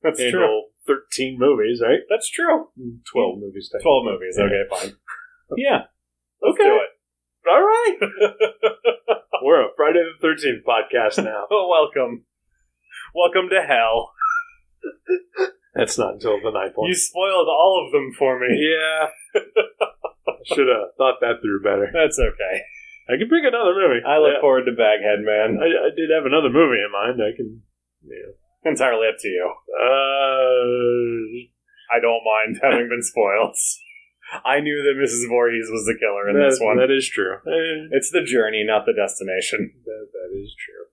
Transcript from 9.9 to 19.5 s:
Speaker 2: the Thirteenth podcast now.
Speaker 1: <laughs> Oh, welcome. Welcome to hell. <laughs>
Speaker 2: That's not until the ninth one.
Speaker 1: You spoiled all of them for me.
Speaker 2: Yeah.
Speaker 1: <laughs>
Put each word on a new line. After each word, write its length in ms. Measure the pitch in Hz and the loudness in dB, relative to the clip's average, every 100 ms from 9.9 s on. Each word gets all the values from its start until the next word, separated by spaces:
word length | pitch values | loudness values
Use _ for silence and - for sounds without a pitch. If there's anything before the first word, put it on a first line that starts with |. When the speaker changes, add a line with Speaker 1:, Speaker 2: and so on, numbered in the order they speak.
| 170 165 | 4 0
Speaker 2:
the 100 | 160 | -2
Thirteenth 420 | 165 156 147 113 - | -2 0 -2 -4 0
podcast 580 | 117 107 123 110 - | 0 0 0 0 0
now. 220 | 107 107 101 | -4 -6 -2
Speaker 1:
<laughs> 40 | |
Oh, 160 | 208 185 | -2 2
welcome. 540 | 170 151 143 123 120 _ _ _ _ _ _ _ - - | 4 2 0 -4 -6 _ _ _ _ _ _ _ -20 -14
Welcome 360 | 170 175 185 185 | 0 2 2 0
to 120 | 190 151 | -2 2
hell. 480 | 127 113 113 - _ - - - _ _ _ | 2 2 0 -4 _ -4 -4 -8 _ _ _
<laughs> 920 | 320 - - 359 - - 381 - _ - | -16 -14 -4 -4 -4 -6 -6 -6 _ -4
Speaker 2:
That's 220 | 113 - | -4 -2
not 160 | 104 101 | -4 -4
until 240 | 113 104 | -2 -2
the 100 | 110 | -2
ninth 220 | 104 95 - | -4 -6 -4
one. 120 | 110 | -4
Speaker 1:
You 60 | 180 | -2
spoiled 520 | - 170 190 190 160 | -4 -2 0 0 2
all 360 | 151 175 190 139 | 4 4 4 0
of 60 | |
them 200 | 143 135 127 | -2 -2 -2
for 220 | 135 127 | 0 0
me. 80 | 123 | 0
Speaker 2:
Yeah. 580 | 120 151 160 160 160 156 - - - | 0 0 0 0 -2 -4 -4 -6 -6
Speaker 1:
<laughs> 60 | - | -2